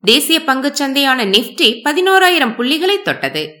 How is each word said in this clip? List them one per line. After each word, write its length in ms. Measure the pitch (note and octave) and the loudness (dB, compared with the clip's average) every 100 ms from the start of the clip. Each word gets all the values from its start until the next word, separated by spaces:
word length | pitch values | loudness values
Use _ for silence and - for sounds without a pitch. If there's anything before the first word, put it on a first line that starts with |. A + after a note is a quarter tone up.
தேசிய 380 | F#3+ B3 - E4 | 2 0 2 -2
பங்குச்சந்தையான 800 | D#4+ C4 C4+ C#4+ C#4 C4+ C4+ B3+ | 0 -2 -2 -2 -2 0 0 0
நிப்டி 460 | G#3 G3+ - - C#4 A#3+ | 0 0 -2 -2 0 0
பதினோராயிரம் 680 | D4 D4+ F#4 F#4+ F#4 F4 B3+ | -2 0 2 4 4 2 0
புள்ளிகளை 480 | A3+ B3 D4+ F#4 G4+ | -2 -2 0 0 -2
தொட்டது. 460 | G4+ D3 - D3+ D#3 - | -2 -4 -4 -4 -8 -12